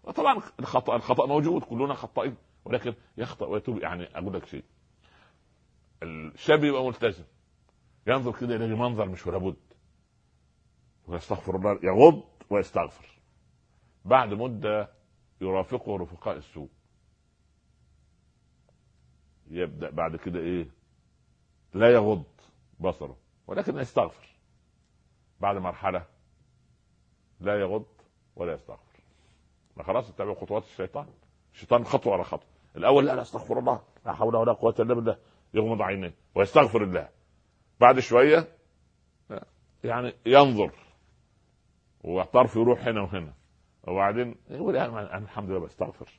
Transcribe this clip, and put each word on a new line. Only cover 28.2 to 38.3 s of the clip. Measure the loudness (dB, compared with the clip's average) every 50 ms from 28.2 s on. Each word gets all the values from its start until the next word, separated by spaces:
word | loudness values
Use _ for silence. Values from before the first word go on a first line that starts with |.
| _ _ _
ولا | -8 -8 -6
يستغفر. | -8 -8 -12 -20 -20 -20 _ _ _ _ _ _ _ _ _ _ _ _ _ _ _ _ _ _ _
ما | -14
خلاص | -6 -2 -2 -2 -2 -4
اتبع | -10 -8 -6 -6 -6
خطوات | -8 -8 -6 -6 -6
الشيطان. | -6 -8 -10 -10 -10 -8 -8 -12 -12 -12 -20 _ _ _ _ _ _ _
الشيطان | _ -20 0 2 2 2 4
خطوة | 2 -2 0 2 2
ورا | 0 0
خطوة. | -2 -4 -8 -10 -10 _ _ _ _ _ _
الأول: | 0 4 6 6 6 6
"لا، | 4 0
لا، | -4
أستغفر | -6 -8 -10 -12 -6 -4 -4 -2
الله، | 0 -2 -2 -2 -6 _ _ -14 _
لا | -10
حول | -4 -2 0 0 2
ولا | 2 2 2
قوة | 0 2 0 0 2 2
إلا | 0 0 0
بالله." | 0 0 -2 -4 -4 _ _ _ _ _ _ -2
يغمض | -2 0 0 -2 -2
عينيه | -2 -4 -4 -6 -8 -10 -12 _ _ _ _
ويستغفر | 0 0 4 6 6 6 6 4 -2
الله. | -2 0 -4 -6 -8 -8 _ _ _ _ _ _ _ _ _ _ _ _ _ _
بعد | 8 8 8 8
شوية | 2 2 4 6 6 8